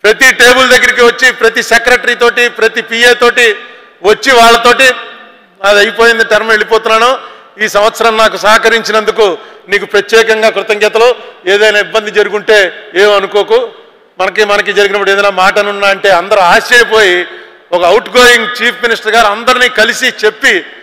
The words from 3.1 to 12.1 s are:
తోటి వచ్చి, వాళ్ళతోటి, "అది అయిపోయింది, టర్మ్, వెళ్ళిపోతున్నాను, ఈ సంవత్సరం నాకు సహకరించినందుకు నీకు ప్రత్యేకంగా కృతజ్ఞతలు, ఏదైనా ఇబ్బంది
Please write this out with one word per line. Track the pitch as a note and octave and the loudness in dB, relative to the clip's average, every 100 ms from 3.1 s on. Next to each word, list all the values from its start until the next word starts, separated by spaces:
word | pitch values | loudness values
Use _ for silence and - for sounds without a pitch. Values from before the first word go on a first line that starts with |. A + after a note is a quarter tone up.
తోటి | A#3+ A#3+ A#3 A#3 G3+ - - - _ | 2 0 2 0 -2 -10 -20 -20 _
వచ్చి, | F#3 A3 C#4 | -2 0 2
వాళ్ళతోటి, | B3 A3+ A#3 A#3 A#3+ C4 A#3+ - - - - _ _ | 4 4 4 2 2 0 -2 -12 -20 -20 -20 _ _
"అది | G3 G#3 | 0 2
అయిపోయింది, | G#3+ A3 A3+ A3+ | 0 2 0 2
టర్మ్, | A3 G#3+ A3 | 0 0 0
వెళ్ళిపోతున్నాను, | G#3+ G#3+ A3 A3 A3 A#3+ C4 - - - - | -2 0 -2 0 0 0 -2 -8 -20 -20 -8
ఈ | G#3+ | -4
సంవత్సరం | G3+ G#3+ G#3+ A3+ A3 | 0 0 0 -2 2
నాకు | A3 F#3 | 0 0
సహకరించినందుకు | G3 G#3+ A3+ A3+ G#3+ A3 G#3 G#3+ G#3 D#3 - - - | 0 2 2 0 -2 -2 -2 0 0 0 -12 -20 -8
నీకు | G3+ G3+ | -6 -2
ప్రత్యేకంగా | G3+ G3 A3+ A3 A3 A3 | -4 0 0 0 0 0
కృతజ్ఞతలు, | G3+ G3 G#3 G#3 A3 A#3+ A#3 - - F#3 | -2 -4 -2 -2 2 0 0 -10 -12 -2
ఏదైనా | G3+ G#3+ G#3 | 0 2 0
ఇబ్బంది | F3 G#3 G#3 | -2 -4 -2